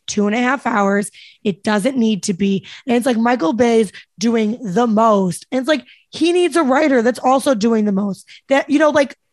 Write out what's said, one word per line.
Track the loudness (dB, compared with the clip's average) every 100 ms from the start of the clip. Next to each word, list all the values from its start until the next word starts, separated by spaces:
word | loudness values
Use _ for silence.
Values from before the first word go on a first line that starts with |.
| -8
two | -2 -2
and | 0
a |
half | 0 -2 -2
hours. | 0 0 0 -4 -10 -20 _
It | -6 -4
doesn't | -2 0 0 0
need | 0 0
to | -4
be. | -2 -2 -2 -6 -10 -2
And | 0
it's | 0
like | 0
Michael | 0 0 0
Bay's | 0 2 2 0 -4 -20 -6
doing | -2 0 0 -4
the | -4 -2 2
most. | 2 4 4 0 -4 -6
And | -4
it's | -2
like, | -2 -4 _ _
he | -2 0
needs | 2 0 0
a |
writer | 2 2 2 2
that's | 0 0
also | 0 0 0 0
doing | 0 0 0
the |
most. | -2 -4 -8 -14 -12 -2
That, | -2 0
you | 2
know, | 2
like, | 2 -2 -6 _